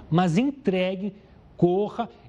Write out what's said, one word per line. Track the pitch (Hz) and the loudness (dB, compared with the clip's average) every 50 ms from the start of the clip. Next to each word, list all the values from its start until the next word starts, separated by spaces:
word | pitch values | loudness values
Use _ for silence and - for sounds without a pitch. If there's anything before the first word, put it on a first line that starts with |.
| - - | -6 -2
mas | 156 170 185 175 156 | 0 2 2 2 2
entregue, | 196 254 285 269 - - 202 185 185 185 185 190 180 202 202 196 - - - - - - - - | 2 0 0 -2 -4 -2 -2 0 0 -2 -2 -4 -6 -8 -10 -10 -14 -20 -20 -20 -20 -20 -20 -2
corra | - 170 175 180 196 208 196 - - 233 202 - - - | 0 2 2 2 0 -2 -4 -4 -8 -8 -8 -12 -18 -20